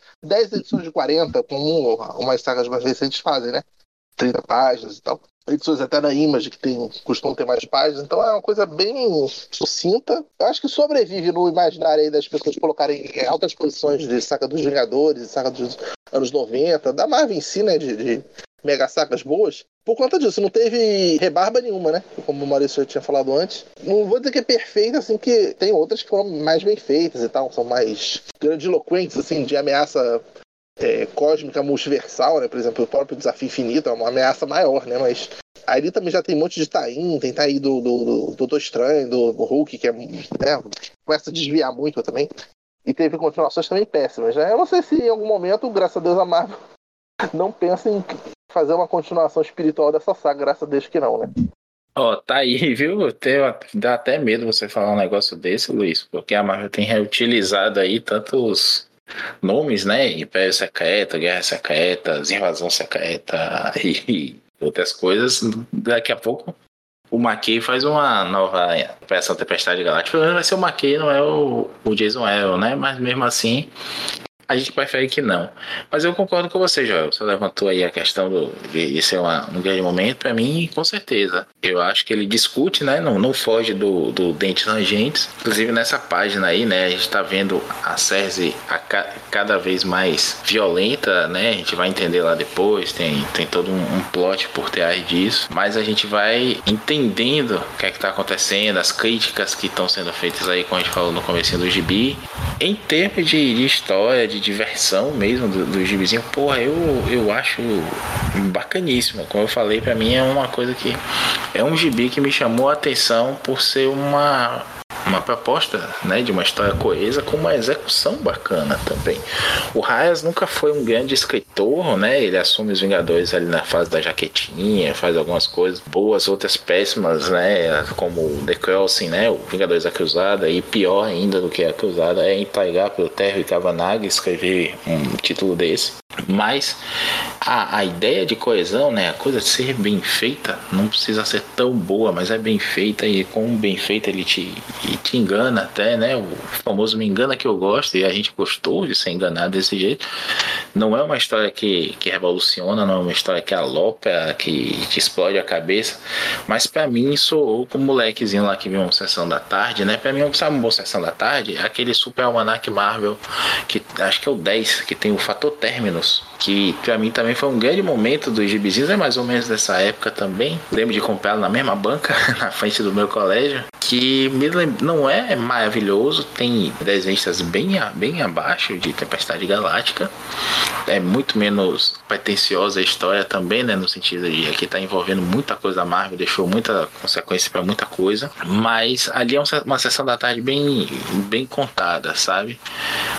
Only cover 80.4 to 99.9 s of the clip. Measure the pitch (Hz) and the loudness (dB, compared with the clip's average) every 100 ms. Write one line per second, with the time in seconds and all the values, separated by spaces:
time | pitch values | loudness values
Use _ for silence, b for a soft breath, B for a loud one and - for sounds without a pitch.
80.4 | 120 160 170 - 165 202 - 110 98 90 | 0 0 -2 -2 -2 -2 -2 0 0 -2
81.4 | - _ 92 90 87 101 - 107 101 110 | -6 _ -2 0 2 0 0 -2 0 0
82.4 | - - 165 190 143 143 160 101 120 131 | 0 0 0 0 0 0 2 2 2 0
83.4 | - 113 113 98 101 92 71 62 90 76 | 2 2 2 0 0 2 0 0 0 0
84.4 | 95 90 - 110 98 104 123 151 - - | 0 0 0 0 2 2 0 0 -4 -4
85.4 | 117 104 113 117 117 - - 87 101 101 | -2 0 0 0 0 -2 -2 0 0 0
86.4 | 92 85 113 92 92 92 - 101 92 95 | 2 2 2 2 2 0 -2 -2 -2 0
87.4 | 98 92 - - - 87 - 98 98 90 | 0 0 -2 -6 -4 -2 0 0 0 0
88.4 | 85 - - 80 - 101 - - - 101 | -2 -2 -6 -6 -2 -4 -4 -10 -6 -2
89.4 | 104 101 90 92 92 90 95 76 - - | 0 0 0 -2 0 0 2 2 0 -2
90.4 | - 107 98 87 101 143 - 92 82 90 | 0 2 2 2 0 0 2 2 2 0
91.4 | 110 104 85 85 92 95 90 87 82 80 | 0 0 -2 -2 0 0 0 2 2 0
92.4 | 73 - 98 104 87 - 85 73 71 95 | -2 0 2 2 0 -4 -2 -2 -2 -4
93.4 | 82 90 90 92 85 90 87 92 92 95 | -2 -2 0 -2 0 -2 -2 0 0 0
94.4 | - - - - 85 90 82 85 98 107 | -4 -4 -4 0 0 0 0 2 2 0
95.4 | - 85 101 110 107 107 104 104 104 117 | -2 -2 0 0 0 0 0 0 2 2
96.4 | 127 113 - - - 151 123 95 117 151 | 0 -2 0 -2 0 0 0 2 0 2
97.4 | 123 95 - - 95 - 101 95 98 95 | 0 -2 -4 -4 -6 -2 -4 -2 -4 -2
98.4 | - 98 107 95 87 - 113 117 - - | 0 2 2 2 0 0 0 0 -2 -2
99.4 | 98 - 95 - 92 | -4 -2 -4 -2 -2